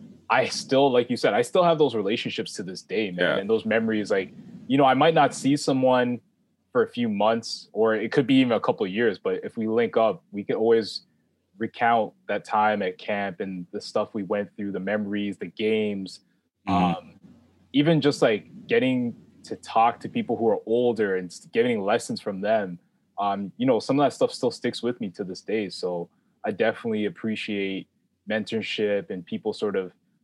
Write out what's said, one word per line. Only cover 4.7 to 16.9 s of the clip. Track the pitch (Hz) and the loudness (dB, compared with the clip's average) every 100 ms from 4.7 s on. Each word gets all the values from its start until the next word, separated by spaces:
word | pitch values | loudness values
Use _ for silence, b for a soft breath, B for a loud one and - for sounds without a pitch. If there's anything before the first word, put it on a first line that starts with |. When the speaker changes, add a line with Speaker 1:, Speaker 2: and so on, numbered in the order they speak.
| - | 4
Speaker 1:
know, | 131 | 4
I | |
might | 131 160 | 6 4
not | 160 139 | 6 4
see | - 131 143 | 2 0 0
someone | - 131 127 127 123 120 _ _ _ _ _ | 0 2 4 4 2 -2 _ _ _ _ _
for | 127 | 0
a | 113 | 0
few | 120 117 | 0 -2
months, | 101 104 117 - - - | 2 2 2 -2 -12 -8
or | - 110 110 | 0 2 2
it | 110 | 0
could | - 123 | 0 4
be | 131 | 4
even | 127 | 4
a | 107 | 2
couple | - - 98 | 0 -2 -2
of | |
years, | 98 120 92 | 0 0 0
but | 98 92 | -2 -4
if | - - | -4 -6
we | 110 | -2
link | 113 117 120 | 0 2 2
up, | 110 90 _ | 2 0 _
we | 101 | -10
could | 101 113 | -4 0
always | 113 113 101 - _ _ _ _ _ - | 4 4 2 -8 _ _ _ _ _ -10
recount | 113 - 117 117 107 - - | -8 0 2 2 0 -6 -6
that | 104 | -6
time | - 107 107 107 | -2 0 2 2
at | 92 90 | -2 -6
camp | - 101 98 87 | -6 -4 -4 -6
and | 98 92 87 | -8 -8 -10
the | 101 | -12
stuff | - 110 101 | -6 -4 -4
we | 107 | -4
went | 92 104 101 - | -4 -4 -4 -8
through, | 101 | -8
the | 95 | -6
memories, | 95 107 101 104 101 95 | -4 -4 -2 -4 -4 -6
the | 87 | -10
games, | - 107 110 107 101 92 - _ _ _ _ 98 | -4 -2 0 -2 -4 -8 -14 _ _ _ _ -2
Speaker 2:
Mm-hmm. | 98 | 2
Speaker 1:
um, | 101 | 2